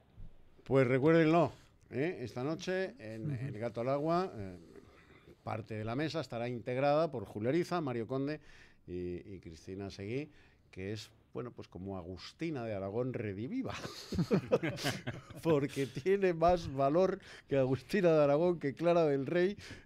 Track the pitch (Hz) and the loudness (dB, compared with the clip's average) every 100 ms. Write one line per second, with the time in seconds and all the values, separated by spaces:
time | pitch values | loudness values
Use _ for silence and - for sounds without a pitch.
0 | _ - - - - - - 135 127 131 | _ -16 -16 -16 -20 -14 0 4 4 4
1 | 147 165 156 170 - - - _ - 113 | 6 6 6 6 4 -2 -20 _ -10 -4
2 | 160 175 117 - 131 160 180 185 190 240 | -4 -4 -8 -6 -6 -6 -4 -4 -4 -8
3 | 107 110 110 127 135 104 117 117 120 143 | -12 -8 -6 -6 -6 -6 -6 -4 -2 0
4 | 156 170 185 113 98 90 80 - - - | 0 0 -2 -6 -10 -12 -18 -20 -20 -20
5 | - - - - - 110 107 110 107 123 | -20 -20 -20 -14 -8 -8 -6 -6 -4 -2
6 | 156 160 - 117 120 123 104 127 143 147 | -2 -4 -6 -6 -4 -4 -4 0 4 4
7 | 165 135 98 107 113 160 170 180 147 120 | 2 -2 -8 -4 0 2 0 -2 -2 -4
8 | 113 131 139 151 - - - _ - 90 | -2 -2 -2 -6 -12 -20 -20 _ -10 -6
9 | 90 87 101 92 87 80 - 95 98 95 | -4 -6 -10 -14 -14 -16 -12 -10 -10 -8
10 | 98 127 151 - - _ _ - 95 107 | -6 -6 -8 -14 -20 _ _ -10 -8 -8
11 | - _ _ 131 123 - - 87 95 95 | -12 _ _ -10 -10 -12 -16 -10 -8 -8
12 | 85 90 - - 165 147 117 101 98 107 | -8 -12 -12 -8 -6 -4 -4 -4 -2 -2
13 | 127 117 107 95 127 254 233 - - - | -2 -2 -4 -4 -6 -4 -6 -6 -10 -12
14 | - - 160 190 127 175 160 - 147 - | -6 -2 2 2 2 0 0 -2 -4 -4
15 | - - - 156 160 147 139 135 131 139 | -6 -10 -12 -4 2 2 2 -2 -4 -2
16 | 185 196 190 165 170 180 151 135 139 156 | 0 2 2 4 4 4 0 0 4 4
17 | 190 196 - - - 139 131 135 - 208 | 4 0 -8 -14 -2 2 4 2 0 4
18 | 175 160 143 143 180 170 143 127 165 175 | 6 8 6 6 4 2 -2 0 4 6
19 | 156 139 135 175 185 202 - - | 4 2 2 2 2 0 -12 -16